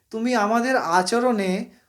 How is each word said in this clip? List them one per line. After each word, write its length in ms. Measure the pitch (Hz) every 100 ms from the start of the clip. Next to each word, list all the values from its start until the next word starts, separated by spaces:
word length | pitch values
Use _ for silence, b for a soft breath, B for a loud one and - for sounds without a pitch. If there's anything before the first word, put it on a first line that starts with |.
| b
তুমি 240 | 220 240
আমাদের 420 | 240 202 233 254 262
আচরণে 920 | 165 180 185 233 247 214 190 190 240 b